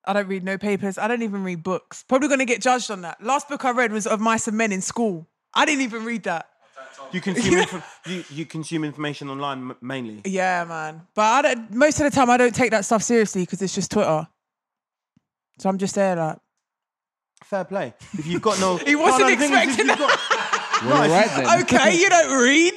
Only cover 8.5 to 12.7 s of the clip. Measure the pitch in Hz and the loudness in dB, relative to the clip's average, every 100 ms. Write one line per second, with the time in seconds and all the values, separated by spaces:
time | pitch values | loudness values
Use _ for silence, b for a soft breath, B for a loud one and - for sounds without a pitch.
8.5 | 160 147 165 151 143 147 139 143 135 143 | -10 -6 -4 -4 -6 -8 -8 -10 -8 -6
9.5 | 131 127 - 123 135 117 107 196 185 185 | -8 -10 -12 -10 -8 -10 -10 -8 -2 -2
10.5 | 180 170 165 156 160 - - 214 254 294 | -2 -4 -8 -12 -14 -10 0 2 4 2
11.5 | 247 220 220 302 294 285 277 240 247 247 | -2 -4 2 2 4 0 4 4 6 4
12.5 | 226 247 | 2 0